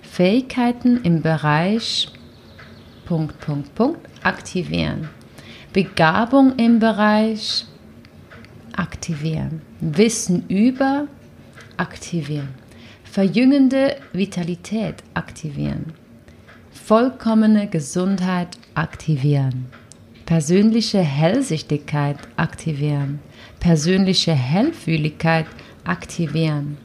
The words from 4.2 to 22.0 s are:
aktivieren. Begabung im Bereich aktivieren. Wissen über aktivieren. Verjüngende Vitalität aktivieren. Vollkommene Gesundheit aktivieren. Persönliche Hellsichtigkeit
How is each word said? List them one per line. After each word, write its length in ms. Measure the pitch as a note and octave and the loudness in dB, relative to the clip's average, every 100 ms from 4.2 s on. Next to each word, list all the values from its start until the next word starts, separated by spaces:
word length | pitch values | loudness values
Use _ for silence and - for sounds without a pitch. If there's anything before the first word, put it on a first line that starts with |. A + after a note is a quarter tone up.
aktivieren. 840 | - - - F#3 D3 - D#3 - D#3 - - - - - - | -4 -4 -8 -6 -4 -2 -2 -4 -10 -14 -20 -20 -20 -20 -4
Begabung 840 | F#3+ F#3 - D#3+ F#3+ A#3 C#4 C4+ B3+ | -2 -2 2 2 2 2 6 6 4
im 220 | A#3 A#3 | 4 4
Bereich 880 | A3+ G3+ G#3+ G#3+ A3 G#3+ - - - - - - - - - - - - - - | 4 2 2 4 2 -2 -4 -6 -8 -20 -20 -20 -20 -20 -20 -20 -20 -20 -14 -8
aktivieren. 840 | F3+ - - D#3 D#3 D#3 C3+ D#3 - - | -8 -8 -10 -6 -4 -4 -6 -8 -14 -8
Wissen 640 | E3 D3+ A3+ A3+ - F3 F3 | -6 2 2 2 -2 -2 0
über 580 | F#3 A#3 C4 C4+ C#4 D4 - - - - - - - | 2 2 2 -2 -2 -4 -12 -20 -20 -20 -20 -20 -10
aktivieren. 720 | - - - F3 C#3 D3 C#3 C3 - - - - - | -10 -10 -8 -8 -6 -8 -8 -14 -20 -20 -20 -20 -8
Verjüngende 920 | - G3 E3+ C4 C#4+ C4+ C4+ C4+ - - | 0 2 4 4 6 4 4 0 -2 -8
Vitalität 840 | F3+ G3 F3+ E3+ F3 - G#3+ F#3+ D3+ - | -4 -4 -4 -6 -8 -6 -6 -4 -8 -10
aktivieren. 800 | - - - D#3 C#3 D2 - - D#3+ - - - - - - - - - | -10 -10 -12 -10 -6 -4 -4 -8 -14 -20 -20 -20 -20 -20 -20 -20 -20 2
Vollkommene 800 | A3 C4 B3+ A3 A3 G#3+ G#3+ G3+ | 2 2 0 0 4 6 4 2
Gesundheit 920 | E3 D3 F3+ F#3 G3 F3+ F3+ F3 - - | -4 -4 -2 -2 0 0 -2 -4 -10 -10
aktivieren. 920 | - D#3+ - - D3+ C#3+ C#3+ C3+ B2+ B2+ - - - - - - | -6 -6 -6 -2 0 2 2 0 -2 -8 -16 -20 -20 -20 -20 -2
Persönliche 720 | E3 D3 F3+ G#3+ A3+ A3 G3+ | 0 2 4 4 4 0 0
Hellsichtigkeit 1160 | E3+ C#3 D#3+ A#3 C4 D#3+ - D3 - D3 | 2 2 2 2 0 -4 -2 -4 -2 -2